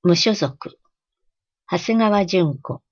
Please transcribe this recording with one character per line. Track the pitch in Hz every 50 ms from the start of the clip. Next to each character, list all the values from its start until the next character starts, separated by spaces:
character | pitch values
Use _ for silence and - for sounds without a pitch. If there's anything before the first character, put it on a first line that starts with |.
| _
無 | 180 175
所 | 165 - 226 214
属。 | - 160 131 - _ - - - _ _ _ _ _ _ _ _ _ _ _ _ _ _ _ _ _ _ -
長 | - 175
谷 | - - 226 226
川 | 226 214 208 202 196
淳 | 175 - 185 175 151 143 -
子。 | - - 131 - _ _